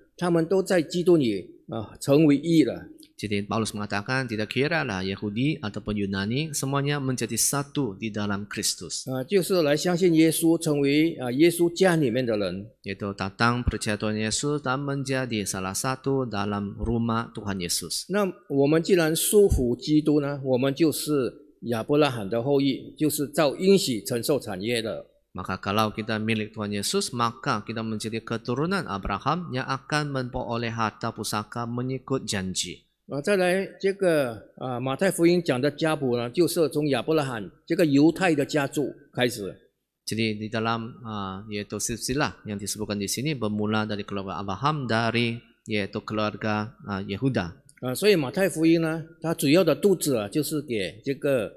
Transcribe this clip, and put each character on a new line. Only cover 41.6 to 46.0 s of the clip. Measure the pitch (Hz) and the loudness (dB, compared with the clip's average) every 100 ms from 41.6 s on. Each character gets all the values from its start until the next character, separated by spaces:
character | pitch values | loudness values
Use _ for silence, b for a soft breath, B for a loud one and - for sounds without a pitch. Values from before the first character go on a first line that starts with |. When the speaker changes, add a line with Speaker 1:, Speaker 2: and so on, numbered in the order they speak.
| 104 104 | -6 -6
Speaker 2:
silsilah | - 113 - 131 127 - | -6 -6 -4 -2 -2 -4
yang | 107 101 | -8 -8
disebutkan | 101 104 107 104 | -6 -6 -4 -4
di | 98 | -2
sini | - 147 135 | -2 -4 -2
bermula | 110 104 107 110 107 | -2 -2 0 0 -2
dari | 101 | -4
keluarga | 101 101 98 85 | -6 -8 -6 -8
Abraham | 101 95 139 156 120 | -6 -2 -2 -2 0
dari, | 113 117 117 120 117 - _ - | 0 2 0 0 -4 -12 _ -6
yaitu | 107 98 107 | -4 -2 -6